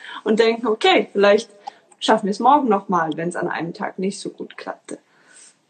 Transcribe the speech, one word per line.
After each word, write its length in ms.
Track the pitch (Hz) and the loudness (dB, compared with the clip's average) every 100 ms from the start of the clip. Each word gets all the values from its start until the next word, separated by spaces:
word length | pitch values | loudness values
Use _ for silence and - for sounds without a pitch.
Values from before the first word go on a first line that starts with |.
| - - | -18 -6
und 160 | 214 214 | 0 2
denken, 260 | 226 233 240 | 2 0 -2
okay, 420 | 220 381 302 208 | 0 2 2 0
vielleicht 400 | 202 202 208 - - - - _ _ | 2 4 4 0 -16 -20 -20 _ _
schaffen 260 | - 214 190 | 0 0 0
wir 60 | |
es 80 | 202 | 0
morgen 280 | 247 294 254 | 4 4 4
nochmal, 440 | 202 - 175 160 151 | 0 0 -2 -2 -4
wenn's 200 | 170 - | -6 -4
an 120 | - | -6
einem 280 | - 165 175 | -6 -8 -8
Tag 240 | - - | -10 -6
nicht 200 | 190 196 | -6 -6
so 120 | 175 | -10
gut 260 | - - - | -12 -14 -14
klappte. 400 | - - - - _ _ _ - - _ _ | -14 -14 -14 -16 _ _ _ -20 -20 _ _